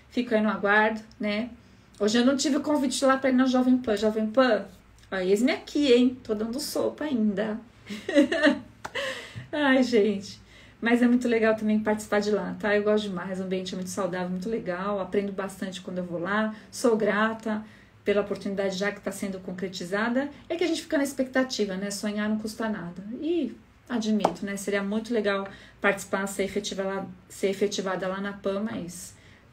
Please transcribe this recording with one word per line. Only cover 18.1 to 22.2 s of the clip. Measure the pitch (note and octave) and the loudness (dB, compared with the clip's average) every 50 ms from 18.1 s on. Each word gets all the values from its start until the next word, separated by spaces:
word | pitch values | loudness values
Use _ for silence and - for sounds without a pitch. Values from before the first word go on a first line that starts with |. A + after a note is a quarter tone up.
| G3+ G#3 | 2 2
oportunidade | G3+ - G3 - - G3+ G3 G3+ G3 F#3+ F#3 | 2 -2 -4 -6 -6 -4 -2 -2 -2 -2 -2
já | F#3 G3+ G3+ | -2 -2 -4
que | G3+ - | -4 -4
tá | - G3 | -8 -8
sendo | F#3+ - G#3 G3 F#3+ F#3 | -8 -6 -6 -6 -8 -8
concretizada. | - F#3+ F#3 - G3+ F#3 - - F3+ E3+ G3 G#3 A3+ A#3+ A#3+ C4 C#4+ C#4+ - - - - | -10 -10 -8 -6 -6 -8 -6 -8 -6 -4 -2 -2 0 0 0 0 -2 -4 -6 -10 -8 -6
É | E4+ | -2
que | E4+ F4+ | 0 0
a | |
gente | D#4+ E4 D#4 | 0 0 -2
fica | - - D#4 C#4+ | -2 -2 0 0
na | C#4 | 0
expectativa, | C4+ - - B3+ B3+ - C4 C4 B3+ - - G#3 F#3+ F#3 | 0 0 -2 -2 0 0 0 0 0 0 -2 -2 -2 -2
né? | F#3 G3+ G3+ | -4 -4 -6
Sonhar | G3+ - G#3+ G#3 G#3 G#3 | -6 -4 -4 -4 -2 -2